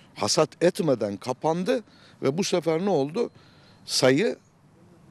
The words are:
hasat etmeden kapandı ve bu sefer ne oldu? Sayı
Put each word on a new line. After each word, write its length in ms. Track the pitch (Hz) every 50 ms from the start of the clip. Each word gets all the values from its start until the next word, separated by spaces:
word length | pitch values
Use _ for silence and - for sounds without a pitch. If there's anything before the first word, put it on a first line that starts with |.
| - - -
hasat 500 | - 98 104 - - 156 - - - 160
etmeden 520 | 175 - - 180 156 135 110 110 104 101
kapandı 680 | 95 - - 131 - - 151 160 175 185 180 254 247 220 - - - - - - - -
ve 160 | 131 135 170
bu 60 | 202
sefer 400 | - - 180 156 165 160 160 185
ne 60 | 208
oldu? 400 | 190 147 135 143 156 214 247 - - - - - - - - - - - -
Sayı 520 | - - - - 131 135 143 208 247 254 - _ _ _ _ _ - _ - - - - - - -